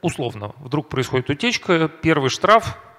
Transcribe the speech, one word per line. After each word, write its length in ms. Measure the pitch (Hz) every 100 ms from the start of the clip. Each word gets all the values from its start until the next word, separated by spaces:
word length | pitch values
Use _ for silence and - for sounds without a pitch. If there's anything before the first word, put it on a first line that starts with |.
условно 500 | 170 - 123 104 104 -
вдруг 320 | 139 147 -
происходит 400 | - 127 131 123
утечка, 580 | 147 240 233 - 170 160
первый 420 | - 160 156 135
штраф 480 | - 185 220 - 104 -